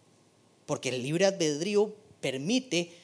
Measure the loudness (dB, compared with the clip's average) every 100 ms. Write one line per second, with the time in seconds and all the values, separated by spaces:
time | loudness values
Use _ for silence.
0 | _ _ _ _ _ _ -8 -4 -4 -4
1 | -2 2 2 2 0 0 0 2 2 -2
2 | -20 -8 -6 -4 0 0 0 -2 -2 -8